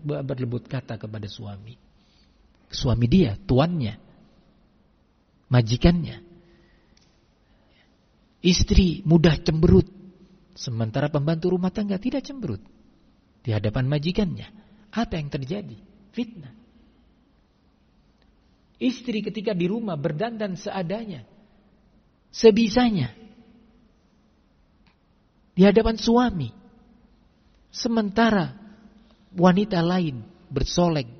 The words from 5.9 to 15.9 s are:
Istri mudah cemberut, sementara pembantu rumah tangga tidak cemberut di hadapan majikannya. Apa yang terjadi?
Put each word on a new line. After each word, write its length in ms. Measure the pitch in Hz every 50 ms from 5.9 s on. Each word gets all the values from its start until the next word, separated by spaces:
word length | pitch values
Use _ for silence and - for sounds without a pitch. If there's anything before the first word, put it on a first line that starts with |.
| 175 175 156 107 - - - - - - _ _ _ _ _ _ _ _ _ _ _ _ _ _ _ _ _ _ _ _ _ _ _ _ _ _ _ _ _ _ _ _ _ _ _ _ _ _ _ _
Istri 640 | - 180 180 - - - 202 180 190 175 156 - -
mudah 320 | 151 165 170 147 170 147
cemberut, 560 | - - - 160 160 165 - 190 185 - - - - - - - - - _ - _ _ _ -
sementara 560 | - - - 113 113 113 110 110 135 143 147
pembantu 400 | 165 147 139 156 165 165 165 180
rumah 160 | 185 180 180 185
tangga 320 | - 220 208 202 196 185
tidak 240 | - 254 - 269 262
cemberut 400 | - 277 269 220 147 104 92 - - _ _ _ _ _ _ _ _ _ _ _ _ _ _ -
di 80 | 117
hadapan 320 | 107 104 101 107 104 131 127
majikannya. 640 | 131 147 147 143 175 180 - 208 170 131 107 - - - - - - - - - - -
Apa 240 | 208 233 220 - 165
yang 80 | 147 143
terjadi? 480 | - 143 135 127 180 208 196 139 117 - - -